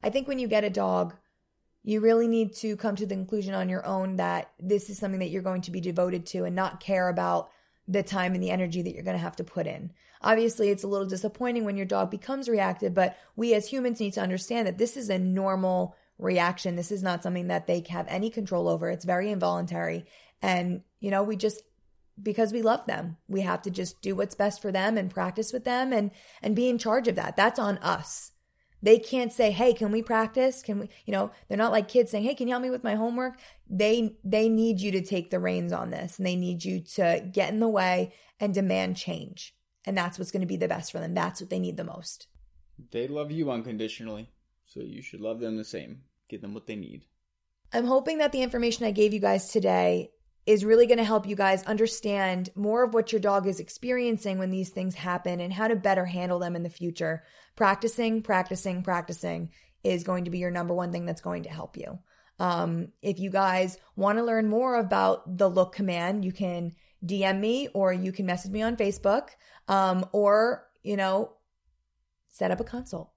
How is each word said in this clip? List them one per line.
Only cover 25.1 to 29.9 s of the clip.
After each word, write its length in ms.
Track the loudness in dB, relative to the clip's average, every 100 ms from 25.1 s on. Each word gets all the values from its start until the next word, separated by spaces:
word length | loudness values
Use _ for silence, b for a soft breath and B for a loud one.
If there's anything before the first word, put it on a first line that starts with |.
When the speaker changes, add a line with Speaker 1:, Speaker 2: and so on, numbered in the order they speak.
Speaker 1:
practice 420 | -2 -4 -2 -4
with 100 | -4
them 300 | -2 0 2
and, 160 | 0 0 B B B
and 140 | -2 2
be 140 | 2
in 100 | 0
charge 280 | 2 2 2
of 80 | 0
that. 180 | -2 4
That's 240 | 4 4
on 180 | -2 -2
us. 540 | 0 -2 -4 -10 -10 _ _ _ _ _
They 160 | 8 8
can't 340 | 8 -4 -2
say, 200 | 2 2
"Hey, 220 | 4 4
can 180 | 4 2